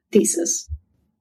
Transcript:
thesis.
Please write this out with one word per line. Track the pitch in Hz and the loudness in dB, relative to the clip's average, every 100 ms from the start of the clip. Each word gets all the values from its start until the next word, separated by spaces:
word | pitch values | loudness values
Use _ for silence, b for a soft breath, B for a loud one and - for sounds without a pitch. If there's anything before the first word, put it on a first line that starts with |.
| _ | _
thesis. | 208 - 165 170 - - - - _ _ _ | 2 2 0 -4 -6 -8 -12 -14 _ _ _